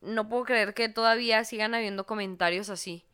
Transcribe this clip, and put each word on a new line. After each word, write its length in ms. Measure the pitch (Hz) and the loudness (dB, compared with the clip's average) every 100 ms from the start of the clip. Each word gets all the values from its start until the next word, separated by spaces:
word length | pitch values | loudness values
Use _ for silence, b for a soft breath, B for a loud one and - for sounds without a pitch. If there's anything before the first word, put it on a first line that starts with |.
no 260 | 190 220 214 | -6 -4 -2
puedo 140 | 247 | -2
creer 300 | 247 233 202 | 2 2 2
que 160 | 208 226 | 0 -2
todavía 540 | 220 226 226 233 220 | 2 4 4 4 2
sigan 300 | 226 220 214 233 | 2 -2 -2 0
habiendo 300 | 214 196 190 | -2 -4 -4
comentarios 640 | 214 190 185 175 180 208 | -4 -4 0 0 0 -4
así. 340 | 185 185 170 _ | -8 -8 -10 _